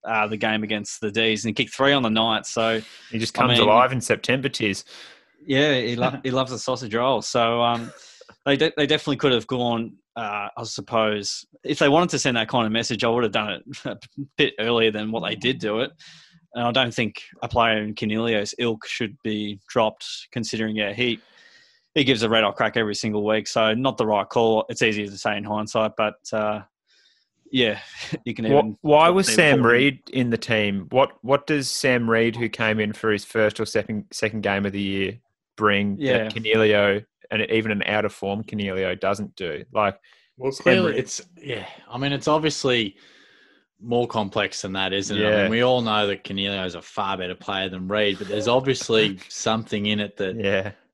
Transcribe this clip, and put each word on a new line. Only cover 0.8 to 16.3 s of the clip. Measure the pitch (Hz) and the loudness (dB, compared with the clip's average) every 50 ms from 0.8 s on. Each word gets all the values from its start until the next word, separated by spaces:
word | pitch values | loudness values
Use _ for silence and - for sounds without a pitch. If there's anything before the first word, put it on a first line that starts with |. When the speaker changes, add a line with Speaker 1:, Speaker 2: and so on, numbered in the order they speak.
| 101 - - - | -6 -10 -10 -8
Speaker 1:
the | - 107 | -8 -4
D's, | 101 113 113 113 110 104 98 | -2 0 0 0 0 0 -2
and | 113 | -4
he | 104 - 123 | -2 -2 -4
kicked | 104 - | -4 -2
three | - 135 139 143 | 0 2 4 4
on | 139 123 | 2 2
the | 113 | 0
night. | 110 110 113 117 110 107 - | 0 2 2 0 0 -2 -4
So, | - - 120 113 113 113 110 107 - - - - - | -4 -2 0 0 0 0 -2 -4 -8 -20 -20 -20 -10
Speaker 2:
He | 117 | -6
just | 113 113 110 - | -4 -4 -4 0
Speaker 1:
I | - | 2
Speaker 2:
comes | 127 127 120 120 | 2 4 4 4
Speaker 1:
mean, | 110 | 6
Speaker 2:
alive | 104 107 117 127 127 | 6 6 6 6 4
in | 131 123 | 2 -4
September, | - - 117 - - - 127 135 131 139 | 0 0 -2 -2 0 -2 -2 0 -2 -6
Tiz. | - - 113 104 95 - - _ - - - - - _ _ _ _ _ 147 | -4 -2 -2 -2 -2 -4 -8 _ -20 -20 -20 -20 -20 _ _ _ _ _ -4
Speaker 1:
Yeah, | - 135 131 147 151 139 131 | -2 2 2 2 2 2 0
he | 117 113 120 | 0 -2 -2
lo-, | 117 123 127 127 131 | -2 -2 -2 -2 -4
Speaker 3:
<laughs> | - | -6
Speaker 1:
he | 131 | -2
loves | 127 131 131 120 | -2 0 -2 -2
a | 127 107 | -4 -6
sausage | - - 127 120 131 110 101 | -4 -4 -4 -4 -4 -4 -2
roll. | 117 120 135 131 110 104 | 0 2 2 0 0 -2
So, | - - 123 117 113 117 120 120 | -2 0 2 2 2 2 2 2
um, | 117 117 117 117 120 - - - - - - - _ - _ _ | 2 2 0 -4 -10 -14 -20 -20 -20 -20 -20 -20 _ -20 _ _
they | 139 139 | 0 2
de-, | 139 156 160 - | 2 2 0 2
they | - 147 | 0 0
definitely | 135 151 147 - 156 139 | 2 2 0 0 -2 -2
could | - - 143 | 2 2 2
have | 127 117 107 | 2 2 0
gone, | - 131 123 123 120 120 113 117 113 - _ _ _ _ | -2 -4 -2 0 0 0 -2 -4 -6 -10 _ _ _ _
uh, | 117 113 104 104 104 101 101 - | -8 -8 -6 -6 -6 -6 -8 -10
I | - 120 | -12 -12
suppose, | 110 - - 98 - 120 113 110 107 107 104 104 - - - - _ _ _ _ | -10 -10 -12 -10 -2 0 2 2 2 0 -2 -4 -6 -8 -10 -12 _ _ _ _
if | 127 139 - | -6 0 2
they | 165 143 | 4 6
wanted | 143 160 180 175 | 6 6 4 4
to | - 131 | 0 0
send | - 143 123 | 0 0 0
that | 117 110 | 0 -2
kind | 113 - 127 113 | 0 0 0 0
of | 110 | 2
message, | 110 113 113 - 120 107 - | 0 -2 -2 -2 -2 0 0
I | 117 | 0
would | 117 120 120 | 2 2 0
have | 107 - | 0 0
done | 120 107 104 95 | -2 -2 -2 -6
it | - - 123 139 | -10 -10 -16 -18
<laughs> | - - | -12 -10
a | 131 104 101 - - _ - 139 - _ | -10 -10 -10 -14 -18 _ -14 -14 -12 _
bit | - 151 - - - | 0 0 0 2 -2
earlier | 107 117 120 117 113 110 | -2 0 2 4 4 2
than | 104 107 107 107 | 2 0 -6 -4
what | 110 117 82 | -4 -4 -4
they | 101 110 | -4 -6
did | 110 98 123 131 - | -2 -2 -2 -2 -2
do | 117 107 104 110 | -2 -2 -2 -2
it. | 131 - _ _ - - - - - _ | -2 -4 _ _ -20 -20 -20 -20 -20 _